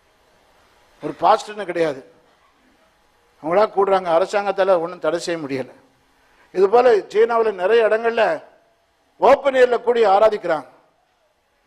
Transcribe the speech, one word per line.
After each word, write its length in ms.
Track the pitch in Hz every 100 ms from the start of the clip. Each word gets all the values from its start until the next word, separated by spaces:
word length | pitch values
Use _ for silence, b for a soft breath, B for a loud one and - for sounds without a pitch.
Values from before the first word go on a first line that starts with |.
| _ _ _ _ _ _ _ _ _ _
ஒரு 120 | 151 -
பாஸ்டர்னு 440 | 170 214 - 208
கிடையாது, 480 | 180 170 160 135 - _ _ _ _ _ _ _ _ _ _ _ _ _
அவங்களா 120 | 151
கூடுறாங்க. 540 | 185 214 190 196 190 180
அரசாங்கத்தால 720 | 165 185 208 202 196 190 180
ஒண்ணும் 180 | 170 175
தடை 200 | 156 170
செய்ய 280 | 175 165 139
முடியல. 240 | 135 123 - _ _ _ b b b b
இது 160 | 180 196
போல 280 | 233 247 208
சீனாவுல 560 | - 202 233 233 220
நிறைய 320 | 190 185 233
இடங்கள்ல 600 | 214 220 233 233 196 151 - _ _ _ _ _ _ -
ஓப்பன் 380 | 196 269 277
ஏர்ல 260 | 262 247 233
கூடி 240 | 226 233
ஆராதிக்கிறாங்க. 640 | 208 196 214 208 170 156 - _ _ _ _ _ _ _ _ _